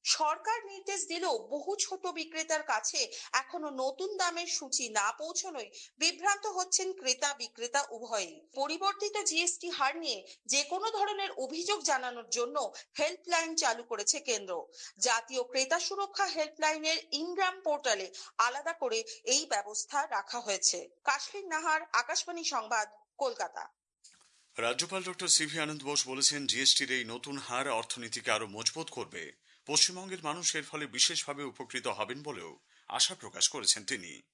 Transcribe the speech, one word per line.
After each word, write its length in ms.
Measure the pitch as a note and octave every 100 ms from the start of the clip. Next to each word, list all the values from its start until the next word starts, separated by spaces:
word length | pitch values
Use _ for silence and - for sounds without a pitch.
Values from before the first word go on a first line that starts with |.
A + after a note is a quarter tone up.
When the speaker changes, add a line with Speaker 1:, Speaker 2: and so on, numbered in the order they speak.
| - -
Speaker 1:
সরকার 420 | D4+ F4 G#4+ A4+ G4+
নির্দেশ 340 | G4 G4 G4 -
দিলেও 260 | E4 F4 A3+ A3
বহু 240 | C#4+ D4 G#4
ছোট 180 | - F#4+ F4+ E4
বিক্রেতার 460 | D#4+ D#4+ D#4+ D#4 D4+
কাছে 300 | A3 - D#4 A#3 - - B3
এখনো 280 | C4+ E4+ D4+ C4
নতুন 280 | C4 C4+ G4 G4
দামের 340 | F4+ E4+ F4 -
সূচি 260 | C4+ C4 A#3+ G#3+
না 80 | G3+ A#3+
পৌঁছনোয় 500 | D#4 - F#4+ D4 G#3 - - _
বিভ্রান্ত 460 | D#4+ - F#4 G4+ G#4+ F4+
হচ্ছেন 320 | F#4 F#4 F#4
ক্রেতা 380 | F#4+ C4 B3+ C#4+
বিক্রেতা 480 | C#4+ A#3 - A#3+ C#4 C#4+ A3+
উভয়ই। 360 | A#3 A3 F3 D#3 -
পরিবর্তিত 600 | C4+ C#4+ E4 F#4+ G4+ G#4 G#4 -
জিএসটি 400 | D#4+ F4 - F4
হার 240 | E4+ C#4 E4
নিয়ে 200 | D#4+ G#3 - - G#3+
যে 160 | C#4
কোনো 220 | C#4+ F4+ A4
ধরনের 400 | A4 G4+ G4 G4 -
অভিযোগ 340 | C4 D#4+ F4+ G#4 C#4+
জানানোর 380 | C4+ B3+ A#3+ A#3
জন্য 260 | A#3 A#3+ D4 A3 - - -
হেল্পলাইন 540 | D4 F4+ F4 E4+ E4 D#4+
চালু 260 | C#4 A#3
করেছে 340 | A#3 G#3+ G#3 -
কেন্দ্র। 340 | - A3 F#3+ F3 - - - -
জাতীয় 420 | A#3+ A3+ A#3+ C4
ক্রেতা 340 | B3 C4 C4 E4+
সুরক্ষা 460 | - G4 G4+ - F#4+
হেল্পলাইনের 640 | E4 D4+ D#4 D#4 D#4 D#4 D#4+ -
ইনগ্রাম 440 | C#4+ E4+ F4+ F#4 F#4
পোর্টালে 460 | E4 D4 B3+ G3+ F#3 - - -
আলাদা 320 | A#3 C4 D4 E4+
করে 160 | B3+ A3+ A3 -
এই 180 | - C4+ D#4+
ব্যবস্থা 520 | G#3 G3+ G#3 - C#4+ D#4 G#3+
রাখা 220 | - A#3+
হয়েছে। 380 | A3 F#3 - F3 - _
কাশফিন 420 | - C#4 - G4+ F#4+
নাহার, 320 | D#4 E4 D#4 E4+ A3+
আকাশবাণী 440 | B3 F4 - E4+
সংবাদ, 420 | D#4+ C4 G#3+ A#3 G#3+ - _ -
কলকাতা। 460 | C4+ - F3+ - D#2 _ _ _ - _ _ _ _ -
Speaker 2:
রাজ্যপাল 440 | A#2 B2+ E3+ F#3+
ডক্টর 260 | F3+ F3+ F3
সিভি 300 | - D3+ D#3
আনন্দ 220 | D3+ D3+
বোস 160 | C3+ C#3+ B2+
বলেছেন, 320 | C3 C#3 D3 C3+
জিএসটির 440 | A2+ C3+ - C3
এই 120 | B2+
নতুন 320 | A2+ A#2+ C#3+ C#3
হার 280 | - B2 C3+ A2+
অর্থনীতিকে 500 | A2+ B2 A#2 A#2+ B2
আরও 140 | G#2+ G#2+
মজবুত 400 | G#2 A2+ D#3+ E3
করবে। 320 | - A2 F#2 D#2+ - _ _ -
পশ্চিমবঙ্গের 560 | D3+ - F3+ F#3+ F#3
মানুষ 240 | D#3 E3 E3
এর 100 | D#3+
ফলে 200 | C#3+ D3+ D3
বিশেষভাবে 540 | B2 - D#3+ - C#3+
উপকৃত 420 | C#3+ A#2+ B2 B2+ A#2+
হবেন 260 | G2 G#2+ C#3
বলেও 280 | D3 A2 E2+ D2 _ _ -
আশা 240 | B2+ - -
প্রকাশ 220 | A2 F2 -
করেছেন 340 | C#3+ G2+ A2
তিনি। 280 | G2 A#2+ F2 A#1+ _